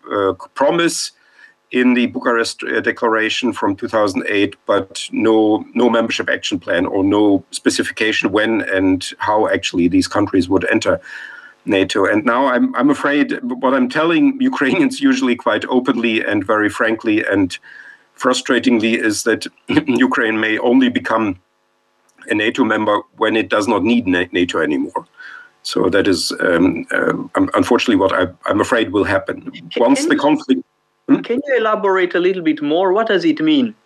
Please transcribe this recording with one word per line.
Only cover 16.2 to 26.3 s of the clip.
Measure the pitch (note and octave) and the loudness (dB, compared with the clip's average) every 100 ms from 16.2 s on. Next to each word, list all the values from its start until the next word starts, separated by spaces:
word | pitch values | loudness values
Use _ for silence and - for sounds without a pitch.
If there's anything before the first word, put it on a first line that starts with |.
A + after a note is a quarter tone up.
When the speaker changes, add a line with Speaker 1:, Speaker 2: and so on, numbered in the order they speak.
Speaker 1:
and | - G#2 | 0 -2
very | F#2+ A2 G#2 | 0 0 0
frankly | - A2+ A2 A2+ G#2+ | 0 -2 0 0 0
and | - G2 F#2 - - - - - _ _ | 0 0 0 -4 -18 -20 -20 -20 _ _
frustratingly | - B2+ - B2 B2+ A#2+ A2 A2+ | -2 -2 0 0 2 2 2 0
is | A#2+ G#2 | 0 -2
that | - G#2+ - _ _ | -2 -2 -4 _ _
<laughs> | |
Ukraine | - D3 A#2+ C3 C3 A#2 A2 | -2 0 -2 -2 -2 -2 0
may | A2 G#2+ | -2 0
only | B2 B2+ B2+ | 2 2 2
become | A2+ - A2+ A2 F#2 _ _ _ _ _ _ _ _ - | 0 -2 -2 -2 -6 _ _ _ _ _ _ _ _ -6
a | |
nato | G#2+ A2 A#2+ | -2 -2 0
member | A2 G#2+ G#2+ G#2 - _ | 0 2 2 0 -2 _
when | A2 A2 | 0 0
it | F#2+ | 0
does | G#2+ G#2 | 0 0
not | G#2+ | 0
need | F#2+ A#2+ F#2+ | 2 0 2
Na-, | F2+ F2+ | 0 0
nato | F2+ F2+ F#2+ | -2 -2 0
anymore. | D#2 C#2+ C#2+ - - _ - - - _ | -2 -2 -4 -8 -12 _ -20 -20 -20 _
So | - - F#2+ | -6 -2 0
that | F#2+ F#2+ | 2 2
is, | F#2 - | 0 -2